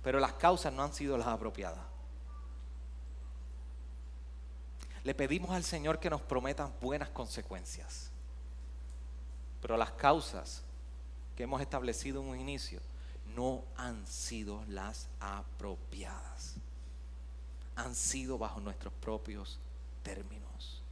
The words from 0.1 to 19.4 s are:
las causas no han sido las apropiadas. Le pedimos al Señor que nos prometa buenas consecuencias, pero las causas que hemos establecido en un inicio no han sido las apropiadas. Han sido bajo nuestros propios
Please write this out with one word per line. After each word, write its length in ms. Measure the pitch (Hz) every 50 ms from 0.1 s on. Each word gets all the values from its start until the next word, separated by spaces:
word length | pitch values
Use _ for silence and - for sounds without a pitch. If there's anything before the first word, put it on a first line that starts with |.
| 131 139
las 140 | 135 131 -
causas 380 | - - 170 185 170 - 156
no 120 | 131 131 143
han 100 | 151 147
sido 240 | - 143 139 135 120
las 80 | 113
apropiadas. 580 | 120 113 104 110 110 98 104 98 87 82 - - - - - - - - - - - - - - - - - - - - - - - - - - - - - - - - - - - - - - - - - - - - - - - - - - - - - - - - - - - - - - - - - -
Le 100 | 135 135
pedimos 360 | - 143 131 147 180 175 180
al 140 | 185 180 165
Señor 360 | - 175 160 143 156 160 160
que 80 | - 175
nos 140 | 156 143
prometa 480 | - - 139 127 123 135 139 - 147 139 - -
buenas 300 | 123 127 143 147 143 -
consecuencias, 1000 | - - 120 113 - 117 - - 98 92 87 - - - - - - - - - - - - - - - - - - - - - - - - - - - - - - - - - - - - - - -
pero 160 | - - 113
las 160 | 113 113 -
causas 720 | - - - 143 151 160 143 - - 92 - - - - - - - - - - - - - - - - - - -
que 60 | -
hemos 180 | 123 123 139 131
establecido 600 | 139 - - 131 123 123 113 - - 139 135 139
en 60 | 135 135
un 100 | 127 127
inicio 400 | 135 139 139 135 - - - - - - - - - - - - - 104 110
no 280 | 120 123 131 131 123 - - -
han 300 | - 123 123 117 107 98
sido 580 | - - - - - 120 110 104 101 101 104 110
las 420 | 107 98 95 98 104 - - - - - -
apropiadas. 1300 | 101 101 98 101 101 - - - - 101 92 - - - - 98 98 - - - - - - - - - - - - - - - - - - - - - - - - - - - - - - - - - -
Han 180 | 117 117 127 120
sido 440 | - - - - 135 131 131 131 113
bajo 220 | 110 104 - 110
nuestros 340 | 101 101 98 - - 98 -
propios 640 | - - 113 110 104 - 107 104 101